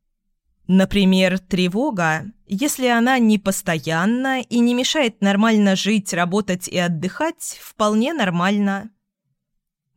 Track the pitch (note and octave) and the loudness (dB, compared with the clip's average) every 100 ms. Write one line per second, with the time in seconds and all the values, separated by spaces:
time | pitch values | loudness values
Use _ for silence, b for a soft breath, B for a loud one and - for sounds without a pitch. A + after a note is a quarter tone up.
0 | _ _ _ _ _ _ - F#3 F#3+ G3+ | _ _ _ _ _ _ 2 2 4 2
1 | F#3+ F#3 F#3 F#3 - F3+ F3+ G3 D4 G3+ | 2 4 2 0 -4 -2 -2 0 -4 -2
2 | E3 D#3 G3 - - G3+ C#4+ - B3+ A#3 | -2 -2 -6 -16 -8 -4 -2 0 0 2
3 | A#3+ C4 A3+ G#3+ G3 F#3+ - D#3+ D#3+ D#3+ | 2 4 4 2 0 -4 -4 -4 -2 0
4 | G3 A#3+ C4 C4 - A#3+ A#3+ B3 B3+ D#4 | 0 0 -2 -4 -2 0 2 0 0 0
5 | A#3+ - G3 G3 A3+ G#3+ G3+ F#3+ F#3+ A3 | -2 0 0 2 2 4 4 2 0 -2
6 | G3+ E3+ F3 G3+ G3+ F3+ - F3 F3 E3 | -2 -2 -2 -2 -2 -6 -4 -4 -2 -2
7 | F3+ - D#4 E4 - - - - G#3+ G#3+ | -4 -4 -6 -6 -12 -14 -12 -2 0 2
8 | B3+ E4 F#3+ E3+ F#3 G#3 G3+ G3 G#3+ _ | 0 0 -2 0 0 0 0 -2 -8 _
9 | _ _ _ _ _ _ _ _ _ | _ _ _ _ _ _ _ _ _